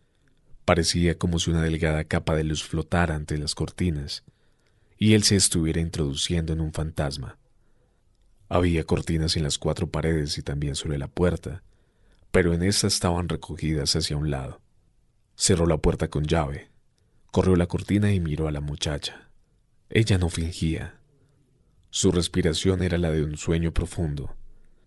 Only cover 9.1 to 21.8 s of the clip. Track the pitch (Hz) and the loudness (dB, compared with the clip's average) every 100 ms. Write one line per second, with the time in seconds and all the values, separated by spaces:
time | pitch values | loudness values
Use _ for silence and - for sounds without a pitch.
9.1 | 82 78 82 73 - 78 76 82 - 80 | 0 0 0 -2 -2 -2 -2 -4 -2 0
10.1 | 82 73 76 - 71 73 67 82 71 69 | 0 -2 -6 -6 -4 -4 -4 -4 -6 -6
11.1 | - 87 82 - 82 - _ _ _ _ | 0 0 0 -6 -12 -16 _ _ _ _
12.1 | _ _ 92 87 85 92 104 101 - 92 | _ _ 2 4 2 2 2 0 0 0
13.1 | 87 85 80 - 76 78 78 69 78 78 | 0 -2 -6 -8 -6 -2 -2 0 -2 -2
14.1 | 73 76 67 65 - _ _ _ _ _ | -2 -2 -4 -8 -14 _ _ _ _ _
15.1 | _ _ - - 87 85 78 87 - 80 | _ _ -2 2 4 4 4 2 2 -2
16.1 | 71 76 82 71 69 - _ _ _ _ | -2 0 0 0 -6 -14 _ _ _ _
17.1 | _ _ - 87 90 87 90 - 101 104 | _ _ 2 4 4 2 -2 0 2 4
18.1 | 98 82 76 78 73 73 73 82 73 - | 2 0 -2 -2 -4 -6 -4 -4 -4 -8
19.1 | - - _ _ _ _ _ _ 113 113 | -12 -20 _ _ _ _ _ _ 2 4
20.1 | 95 85 82 82 - 80 71 69 - _ | 2 2 -2 -4 -2 -2 -2 -6 -14 _
21.1 | _ _ _ _ _ _ _ | _ _ _ _ _ _ _